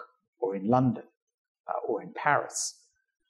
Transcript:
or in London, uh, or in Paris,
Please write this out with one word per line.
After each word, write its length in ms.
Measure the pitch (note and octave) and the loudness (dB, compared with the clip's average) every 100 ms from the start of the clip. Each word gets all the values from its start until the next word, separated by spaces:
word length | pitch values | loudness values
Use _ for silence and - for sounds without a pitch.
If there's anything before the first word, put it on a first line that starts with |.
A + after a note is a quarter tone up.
| - _ _ - | -14 _ _ -4
or 180 | F#2+ G2 | -4 -2
in 100 | G2+ | 2
London, 380 | B2+ C3 - - _ _ _ _ _ - | 4 4 0 -6 _ _ _ _ _ -6
uh, 220 | - - | -4 -2
or 160 | A2+ | -4
in 100 | F3 | -4
Paris, 640 | - D3 C#3 - - - - _ _ _ _ | -2 2 2 0 -6 -6 -10 _ _ _ _